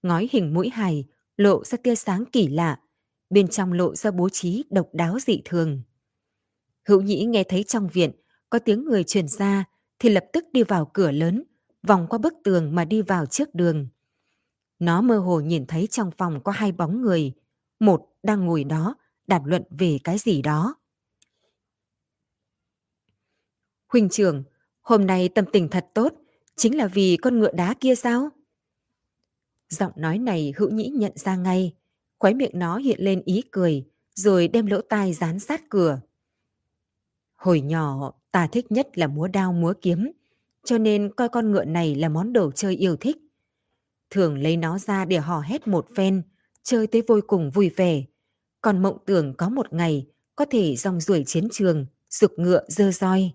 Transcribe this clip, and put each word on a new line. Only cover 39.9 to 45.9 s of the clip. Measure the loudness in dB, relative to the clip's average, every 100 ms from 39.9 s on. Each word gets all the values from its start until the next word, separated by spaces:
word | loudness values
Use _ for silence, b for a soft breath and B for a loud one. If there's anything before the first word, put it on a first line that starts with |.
| 0 -2 -8 _ _ _ _
cho | -2 0
nên | 2 2 -2 -2
coi | -2
con | 0 2
ngựa | 0 0
này | -2 0 0
là | 0
món | -2 0
đồ | 0 0
chơi | -2 -4 0
yêu | 0 0
thích. | -4 -6 _ _ _ _ _ _ _ _ _
Thường | 0 0 0
lấy | 0 0
nó | -2 -4
ra | -2 -2 0
để | -2
hò | 0 -4
hét | -4 -6 -2
một | -2 -2